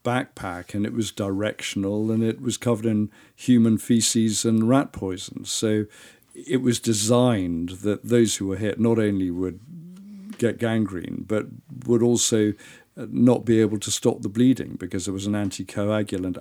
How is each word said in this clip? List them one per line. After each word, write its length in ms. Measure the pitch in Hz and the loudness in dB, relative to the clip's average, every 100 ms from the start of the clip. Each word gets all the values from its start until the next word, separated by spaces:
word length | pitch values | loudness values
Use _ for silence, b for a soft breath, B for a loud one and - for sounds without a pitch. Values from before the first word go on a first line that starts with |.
backpack 680 | 120 123 139 - 98 87 - | -2 -2 -4 -10 -10 -10 -8
and 140 | 104 104 | -4 -4
it 80 | |
was 180 | 117 101 | -2 -4
directional 1000 | - 98 98 107 - - 104 98 104 110 | -4 -4 -2 -4 -4 -8 -4 -2 -2 0
and 140 | 110 | 0
it 160 | 113 - | 0 -2
was 160 | 117 - | -4 -2
covered 300 | 123 107 113 | 0 0 0
in 240 | 104 104 b b b | 0 -2 b b b
human 400 | - 123 113 107 | 4 6 6 2
feces 680 | - 117 - 117 110 101 113 | 2 2 2 2 2 2 2
and 200 | 110 113 | 2 4
rat 240 | 135 - | 2 0
poison. 540 | - 95 92 - - | -6 -8 -8 -10 -12
So 400 | - - 110 107 107 B B B B | -8 -2 0 0 -2 B B B B
it 280 | - - 127 | -16 -4 0
was 180 | 123 117 | 0 0
designed 880 | 120 107 107 120 123 107 90 82 87 92 | 0 0 2 4 4 2 0 -4 -6 -4
that 220 | 104 101 | -4 -2
those 320 | 104 120 110 - | 2 4 4 0
who 100 | 98 | -4
were 100 | 95 | -2
hit 240 | 107 - | -2 0
not 180 | 117 113 | 2 2
only 320 | 104 98 92 | 2 0 -2
would 300 | 87 92 90 127 175 175 180 - - - - | -2 -4 -6 -16 -18 -18 -20 -20 -18 -14 -2
get 200 | 117 - | -2 0
gangrene, 680 | 117 113 101 90 - - 95 | 0 0 -2 -4 -8 -8 -2
but 180 | 107 - 117 - 131 | -2 -4 -12 -18 -8
would 180 | 123 120 | 0 2
also, 520 | 120 117 - 113 107 101 B B B - | 4 2 2 2 2 -2 B B B -16
uh, 100 | 110 | -6
not 340 | 120 123 117 | 2 4 4
be 160 | 107 113 | 4 4
able 180 | 107 104 | 4 0
to 100 | 110 | -4
stop 320 | - 117 123 | 0 0 0
the 80 | 110 | -2
bleeding 460 | 107 127 127 - - | 2 4 2 -2 -10
because 280 | 87 95 | -8 -8
there 100 | 90 | -6
was 120 | 95 101 | -6 -2
an 80 | |
anticoagulant 1040 | 104 101 - 95 - 104 107 101 95 92 87 | -2 -2 -6 -8 -4 0 0 -2 -4 -4 -6